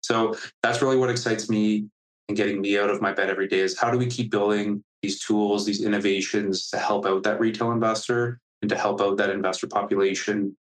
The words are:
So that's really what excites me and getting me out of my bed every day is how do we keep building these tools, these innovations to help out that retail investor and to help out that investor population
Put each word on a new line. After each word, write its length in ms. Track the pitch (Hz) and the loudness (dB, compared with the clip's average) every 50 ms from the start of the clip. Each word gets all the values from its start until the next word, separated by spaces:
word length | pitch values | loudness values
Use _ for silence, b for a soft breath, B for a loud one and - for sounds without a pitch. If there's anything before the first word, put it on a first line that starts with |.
| - | -2
So 340 | - 117 113 113 107 110 B B B B _ - | 0 0 2 2 0 -2 B B B B _ -2
that's 180 | 113 120 120 | 0 0 2
really 140 | 135 131 131 | 2 2 4
what 140 | 131 127 123 | 4 4 2
excites 400 | 120 120 - 120 110 107 - - | 0 0 0 0 -2 -2 0 0
me 400 | 113 107 107 107 107 104 104 - _ _ _ _ _ _ _ - | 0 2 4 2 2 0 -2 -6 _ _ _ _ _ _ _ -6
and 80 | 104 101 | -2 0
getting 240 | 104 98 101 98 | 0 0 0 -2
me 160 | 98 101 101 101 | 0 0 2 2
out 120 | 101 101 | 2 0
of 120 | 101 104 | 0 0
my 100 | 104 98 | -2 -2
bed 180 | 95 - 98 98 | 0 0 -2 -2
every 200 | 95 95 98 95 | 0 -2 -2 0
day 100 | 95 95 | 2 2
is 180 | 95 92 - - | 2 0 0 -2
how 140 | - 120 | -2 0
do 60 | 127 123 | 0 0
we 100 | 123 120 | 0 -2
keep 240 | 120 - 123 107 | -2 -4 -4 0
building 540 | 110 104 101 104 104 104 104 104 104 104 - _ _ _ | 0 2 2 2 2 2 0 -2 -2 -4 -6 _ _ _
these 180 | - 98 - - | -6 -6 -6 -6
tools, 440 | - - 107 104 104 101 104 101 101 | -2 0 0 2 2 2 2 0 0
these 180 | 104 101 104 - | -2 -2 0 0
innovations 880 | 107 104 101 98 101 98 98 95 - - 104 101 98 95 92 - - | 0 0 0 2 2 2 2 0 -2 -2 -2 0 0 -2 -2 -4 -6
to 80 | - 92 | -6 -4
help 280 | 90 - 104 101 98 | 0 0 0 0 2
out 180 | 98 95 95 98 | 0 0 2 0
that 180 | 107 104 107 | 0 0 2
retail 320 | 113 113 107 - 120 117 117 | 0 0 0 0 -2 0 0
investor 680 | 117 113 110 110 110 - - 123 120 120 120 123 - _ _ _ _ | 2 2 0 0 -2 -2 -2 0 0 0 -2 -4 -8 _ _ _ _
and 80 | - 107 | -4 -2
to 80 | 101 - | -2 0
help 240 | - 104 98 98 | 0 -2 0 2
out 160 | 101 101 98 101 | 2 0 2 2
that 120 | 101 98 | 0 0
investor 380 | 98 98 95 95 95 - - - | 0 0 -2 -2 -2 -2 -6 -2
population 880 | - 104 101 - - 98 98 98 95 95 - - 104 104 101 98 - _ _ | -2 -2 0 0 2 2 2 2 2 0 -2 -2 -2 0 -2 -4 -6 _ _